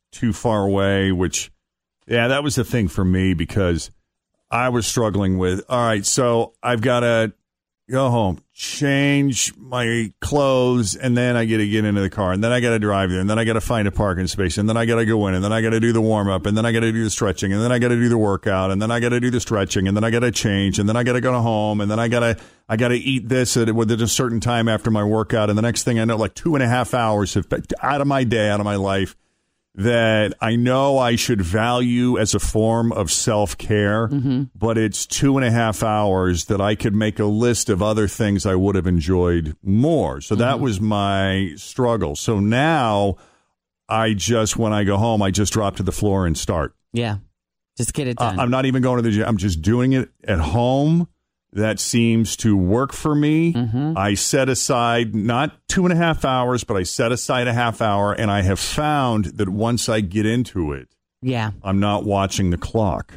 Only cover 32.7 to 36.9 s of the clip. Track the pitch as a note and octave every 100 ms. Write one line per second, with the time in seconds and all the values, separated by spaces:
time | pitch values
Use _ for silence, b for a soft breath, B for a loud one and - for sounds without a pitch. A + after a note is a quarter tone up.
32.7 | A2+ A#2 G#2+ F#2 - - G#2+ G2+ - -
33.7 | G#2+ G2+ G#2+ A2+ C#3+ C3+ C3 C#3 - A2+
34.7 | A2 A2 - - - C#3 C3+ B2 A#2 A2+
35.7 | - A2+ G#2+ G#2 F#2+ F#2 F2 - G2+ G2+
36.7 | G#2+ A#2